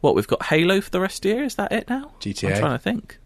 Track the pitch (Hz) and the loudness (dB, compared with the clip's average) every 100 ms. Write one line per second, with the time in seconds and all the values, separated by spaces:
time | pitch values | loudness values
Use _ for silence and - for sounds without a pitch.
0 | 147 - - - - 160 170 196 - 190 | 4 4 2 -2 2 2 4 2 0 -2
1 | 190 - 196 226 285 - 202 - - 254 | -2 -2 -2 0 -2 -2 -2 -2 -2 -6
2 | 285 - 208 196 95 98 156 123 - 226 | -6 -10 -8 -4 0 2 0 0 -2 -4
3 | - - | -6 -20